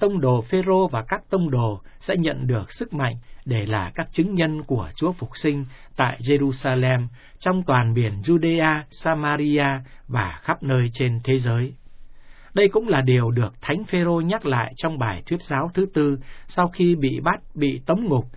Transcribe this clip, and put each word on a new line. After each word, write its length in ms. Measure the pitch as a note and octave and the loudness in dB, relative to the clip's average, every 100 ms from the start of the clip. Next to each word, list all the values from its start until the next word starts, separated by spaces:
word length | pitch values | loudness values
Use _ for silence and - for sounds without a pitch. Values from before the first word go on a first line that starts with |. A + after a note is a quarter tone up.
tông 200 | G3+ F#3+ | 0 2
đồ 200 | C3+ B2 | 2 2
Phêrô 480 | A2+ F#3 F#3 F#3 F3+ | 0 0 2 2 2
và 160 | A#2+ A2+ | -2 -4
các 140 | G#3 - | -6 -2
tông 200 | F#3+ E3+ | -2 0
đồ 300 | B2 A2+ G2 - - | 0 0 -4 -10 -12
sẽ 180 | - F#3 | -4 0
nhận 300 | D#3+ B2+ B2+ | 0 -2 -2
được 260 | A2+ F2+ | -2 -4
sức 200 | - A#3+ | -8 -8
mạnh 220 | D3 B2+ A#2+ - - | -4 -4 -4 -12 -12
để 220 | - A#2 G2+ | -4 -2 0
là 260 | G#2+ F2+ | -2 -2
các 140 | - E3 | -6 -4
chứng 220 | - F3+ | 0 0
nhân 280 | F#3 D#3+ D#3 | 2 0 -2
của 260 | D3+ A#2+ E2 - | -2 -4 -4 -2
Chúa 160 | D#3+ | -2
phục 180 | F3 A#2 | -2 -8
sinh 300 | - D#3 C#3+ C3 - - - | -4 -2 -2 -4 -12 -8 -2
tại 220 | B2+ - | 0 0
Jerusalem, 840 | A#2+ C#3+ C#3 C3 C#3 B2+ B2+ B2+ A#2+ - - - | 2 2 2 0 0 2 2 2 -2 -10 -20 -4
trong 240 | F#3 F#3 | -2 0
toàn 320 | F3 B2+ A2+ | 2 2 4
biển 260 | A#2 A2+ G2+ | 2 0 0
Judea, 640 | G2+ E3+ E3 E3 D#3 D3+ - | 2 2 4 2 2 2 -4
Samaria 760 | - D#3+ D#3 D3+ D3 D3+ D3 C#3 C3+ C3 - - | -4 -2 0 0 0 2 2 2 0 -6 -18 -4
và 300 | A#2+ F#2 - | -2 -2 -4
khắp 200 | - E3 | -4 -2
nơi 280 | C3+ B2+ A#2+ | 2 2 2
trên 280 | - B2+ A#2 | 0 -2 0
thế 140 | A#2+ C3 | 0 0
giới. 340 | B2 A#2 B2+ - - - - - - - - | 2 0 -2 -6 -18 -18 -18 -18 -20 -20 -4
Đây 140 | G3 G3 | 2 4
cũng 200 | G#3+ A3+ | 4 2
là 120 | D3+ | 4
điều 300 | B2+ B2 A#2 | 4 4 4
được 240 | A#2+ A2 - | 2 -2 -4
Thánh 240 | - - | -4 -4
Phêrô 360 | A3 F3+ F3 E3+ | -2 0 2 2
nhắc 260 | E3 A3 D#3 | 0 -2 0
lại 260 | B2 A2 - | 0 -2 -4
trong 220 | D#3+ D3+ | -4 -2
bài 240 | A2+ F2+ - | -2 -4 -4
thuyết 160 | E3 | -6
giáo 280 | - C3+ E3 | -2 -4 -2
thứ 120 | F#3 F#3 | 0 0
tư 240 | E3+ D3 C#3 - - - | 2 2 0 -6 -14 -6
sau 220 | - F3+ | 0 0
khi 280 | F3+ F3 E3+ | 4 4 4
bị 240 | C3+ C3 | 2 0
bắt, 200 | D#3 G3+ - | 0 -2 -4
bị 260 | D3+ C#3+ C3 - | -2 -2 0 -2
tống 180 | F#3 | 0
ngục, 200 | A#3 C3 - | 2 0 0